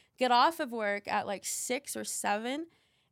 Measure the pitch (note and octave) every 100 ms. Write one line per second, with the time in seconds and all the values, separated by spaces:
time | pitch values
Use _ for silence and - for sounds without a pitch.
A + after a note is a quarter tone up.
0 | _ _ B3+ A#3+ D4 E4 C#4+ A#3 G#3 G3+
1 | - G#3 - F#3+ - - - B3+ - A3
2 | G#3+ - - G#3 A#3 C#4 E4 _ _ _
3 | _